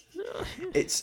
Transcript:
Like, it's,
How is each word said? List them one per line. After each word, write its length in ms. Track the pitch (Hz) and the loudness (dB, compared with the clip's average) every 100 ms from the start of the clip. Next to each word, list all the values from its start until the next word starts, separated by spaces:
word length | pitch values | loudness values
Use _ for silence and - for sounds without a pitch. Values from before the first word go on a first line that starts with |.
| - 339 403 | -12 -8 -6
Like, 120 | - - - 370 | -4 -6 -6 0
it's, 260 | 147 - - | 2 4 4